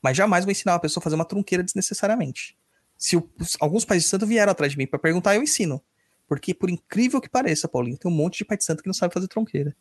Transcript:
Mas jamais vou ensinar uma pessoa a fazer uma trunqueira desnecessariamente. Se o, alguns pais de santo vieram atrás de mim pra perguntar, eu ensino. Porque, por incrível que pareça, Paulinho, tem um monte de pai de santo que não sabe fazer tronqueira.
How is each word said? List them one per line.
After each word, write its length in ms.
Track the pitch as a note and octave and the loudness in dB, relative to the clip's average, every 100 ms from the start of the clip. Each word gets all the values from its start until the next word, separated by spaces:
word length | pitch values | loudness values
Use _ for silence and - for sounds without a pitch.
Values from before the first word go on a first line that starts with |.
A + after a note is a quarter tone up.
Mas 140 | C3+ C3 | 0 2
jamais 280 | G#3 F3+ | 4 4
vou 80 | F#3+ | 2
ensinar 220 | F#3+ G3 | -2 2
uma 60 | F3 | 0
pessoa 200 | D#3 E3+ | 0 -2
a 40 | |
fazer 100 | D#3+ | -2
uma 100 | D#3+ | -2
trunqueira 380 | E3 G3 G3+ F3+ | -2 -4 -2 -2
desnecessariamente. 920 | F#3 G3 F#3 - G3+ A3 D3 - - _ _ _ _ _ | -2 -4 -4 -2 0 0 -2 -6 -14 _ _ _ _ _
Se 180 | - E3+ | 0 0
o, 120 | E3 - E3 - | 0 -10 -6 -2
alguns 260 | D3+ G3 | 0 0
pais 180 | - F#3 | 2 2
de 60 | - | 2
santo 180 | F#3+ G#3 | 0 2
vieram 260 | A3+ G3+ | 4 4
atrás 200 | F#3 C#3+ | 2 0
de 60 | C#3+ | 0
mim 80 | C3+ | -4
pra 120 | C#3+ | 0
perguntar, 360 | D#3+ E3+ G3 | 2 2 4
eu 80 | G#3 | 2
ensino. 400 | D4 - F3+ C#3 _ _ _ _ _ | 2 0 0 -2 _ _ _ _ _
Porque, 240 | C#3+ - | -4 -2
por 180 | F3 F3+ | -2 -2
incrível 500 | F3 _ F#3+ B3 C4 | -2 _ 0 2 2
que 80 | - | 0
pareça, 400 | B3+ B3+ D3+ - | 0 2 0 -2
Paulinho, 280 | B2+ B2 C#3 | -2 -2 -2
tem 140 | F3+ | -2
um 40 | |
monte 240 | D#3+ D#3+ - | 0 0 -2
de 60 | |
pai 120 | G#3+ G3+ | -6 -4
de 80 | |
santo 180 | - D#3+ | -2 -4
que 60 | - | -4
não 60 | |
sabe 200 | F#3 F3 | -2 -2
fazer 140 | F3+ F#3+ | -2 -4
tronqueira. 460 | - A3 - C#3+ - | -4 -4 -4 -4 -8